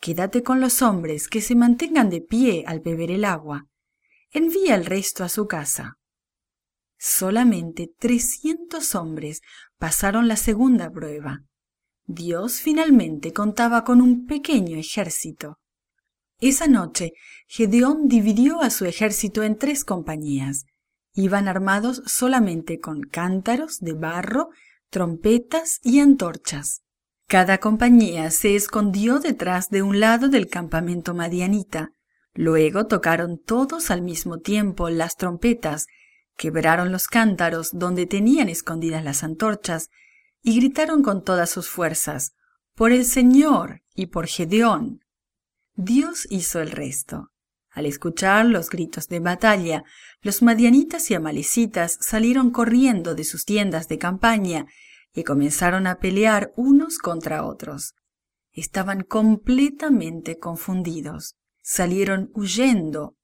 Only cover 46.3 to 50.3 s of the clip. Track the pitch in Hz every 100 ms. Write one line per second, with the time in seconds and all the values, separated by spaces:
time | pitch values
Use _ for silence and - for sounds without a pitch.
46.3 | 196 170 175 160 165 143 135 - - -
47.3 | _ _ _ _ - 147 143 170 165 190
48.3 | 202 233 214 165 175 165 - 151 175 170
49.3 | 175 226 202 170 156 - - - _ 208